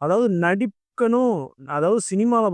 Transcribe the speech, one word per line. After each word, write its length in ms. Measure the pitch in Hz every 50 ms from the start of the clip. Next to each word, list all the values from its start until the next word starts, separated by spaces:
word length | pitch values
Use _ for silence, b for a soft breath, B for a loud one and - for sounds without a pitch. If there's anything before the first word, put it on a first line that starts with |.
அதாவது, 260 | 139 151 180 220 247 233 190 170
நடிக்கணும், 960 | 170 175 180 196 240 220 - _ _ _ _ - 247 226 233 247 254 247 220 170 131 - - - 135
அதாவது, 360 | 131 147 147 151 170 214 233
சினிமால 440 | - - 190 190 214 240 240 233 220 208